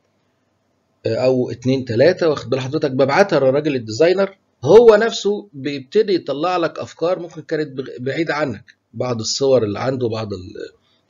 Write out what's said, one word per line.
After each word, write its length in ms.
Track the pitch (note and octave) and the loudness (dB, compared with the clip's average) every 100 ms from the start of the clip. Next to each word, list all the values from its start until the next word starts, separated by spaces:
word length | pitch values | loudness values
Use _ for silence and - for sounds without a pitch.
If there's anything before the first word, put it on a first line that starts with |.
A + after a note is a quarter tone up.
| _ _ _ _ _ _ _ _ _ _ A2 | _ _ _ _ _ _ _ _ _ _ -6
آه، 100 | A2+ | -2
أو 360 | B2+ C3 A#2+ | 0 0 -2
اتنين 340 | G#2+ B2 C3+ B2+ | -6 -4 -4 -2
تلاتة، 440 | A2 D3+ F3+ E3+ | 2 4 4 0
واخد 200 | C#3 A2+ | -2 -2
بال 100 | C3 | -4
حضرتك، 320 | C3 D3+ D3 | -2 -4 -2
ببعتها 480 | B2+ C3 D3+ G3+ D3+ | 0 2 4 2 2
للراجل 360 | C3 C#3+ D3+ C3 | 2 0 0 -4
الديزاينر، 640 | A2 A2 E3 F#3 G3 - _ _ | -4 0 2 2 -2 -6 _ _
هو 320 | C#3 G#3+ A#3 G#3 | 6 8 10 6
نفسه 540 | A3+ G#3 G3+ G#3 - | 4 -2 -4 -4 -6
بيبتدي 600 | C#3+ C#3 C#3+ B2+ G#3 G#3 F3 | -10 -8 -8 -2 0 2 0
يطلع 420 | - C#3 F3 F3+ | -2 -4 -2 -2
لك 220 | D#3+ - | -2 -6
أفكار 400 | - - E3 F3+ | -12 -6 -4 -4
ممكن 220 | E3+ D#3+ | -6 -14
كانت 400 | - D#3 D3 C3 | -8 -6 -6 -8
بغ-، 180 | C3 - | -10 -8
بعيدة 360 | B2+ D3+ D#3+ D3 | -6 -4 -4 -2
عنك، 300 | D3 G2+ - _ _ | -4 -6 -12 _ _
بعض 260 | A#2 B2 A#2 | -8 -6 -4
الصور 440 | A2 - C#3 B2+ | -4 -2 2 4
اللي 160 | G#2+ G2 | 2 0
عنده، 280 | B2+ B2+ A#2+ | -4 -2 -4
بعض 260 | A2 G#2+ | -4 -8
ال-، 380 | F#2+ F2+ - - _ _ _ | -10 -12 -14 -16 _ _ _